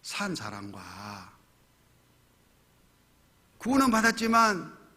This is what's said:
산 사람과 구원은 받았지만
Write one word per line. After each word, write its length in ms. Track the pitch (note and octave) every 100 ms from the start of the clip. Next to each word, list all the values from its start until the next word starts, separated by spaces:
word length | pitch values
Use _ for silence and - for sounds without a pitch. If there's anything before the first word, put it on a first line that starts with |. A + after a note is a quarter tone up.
산 340 | - - G3+ D#3+
사람과 1000 | G#2+ G2+ G2+ G2 F#2+ F2+ G#2 G#2 F#2 _ _ _ _ _ _ _ _ _ _ _ _ _ _ _ _ _ _ _ _ _ _ _
구원은 320 | A3 C4+ C4+
받았지만 880 | A3 A3+ A3+ A3+ A3+ A3+ F#3+ - - -